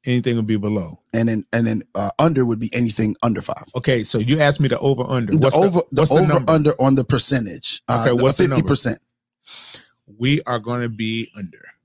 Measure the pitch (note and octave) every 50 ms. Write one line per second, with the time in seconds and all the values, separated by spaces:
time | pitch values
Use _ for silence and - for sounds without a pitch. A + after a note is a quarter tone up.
0 | - C3 B2 B2 A2+ B2+ A#2+ A#2 A2 G#2 A2 G#2 G2+ G#2 G#2+ G2+ F2 D#2+ - -
1 | _ _ - A2+ A2+ A#2 A2+ G#2+ - - - A#2 A#2 A2+ A2 A2 - _ - G2
2 | G2+ G2 - - D3 E3 D#3+ C3 B2+ A#2 A2+ A2 A#2 G#2+ - A#2+ A#2+ A2+ G#2+ -
3 | A2 G#2+ - - - A#2+ G#2+ G#2 - - - - - - - B2+ - - C3 A#2
4 | G#2 - - A2+ G#2+ A#2+ C#3+ D#3 D3 C#3+ C#3+ - D3 C3 A#2+ - - C#3 C#3 A#2+
5 | B2+ - C3 B2+ A#2 - - D#3 C3 C3+ C#3 D3+ F#3+ G3+ E3+ F3+ - - C#3 D3
6 | D#3+ D3+ - D#3+ F#3 D3+ D3 C#3 B2+ - D#3+ D#3 D3 D3+ - - C3 C3+ C3+ C3+
7 | A#2+ - C#3+ A#2+ - - C#3 B2+ A2+ G2 E2+ - - - - - _ - A#2+ A#2
8 | A2+ B2+ A#2+ B2 B2+ C3+ C#3+ - F#3 D#3 C3+ D3 D#3+ - C#3+ - - A#2+ A2 -
9 | _ _ _ _ _ _ _ _ _ - - - - - - - - _ _ _
10 | _ _ G#2 G#2+ A#2+ C3+ D3 D3+ - - B2 A#2 G#2 A#2 A#2+ B2 A#2+ A#2 A2 G#2
11 | A2+ A2 A2 A2+ A2+ - - G#2 F#2+ E2+ - - - - - _ _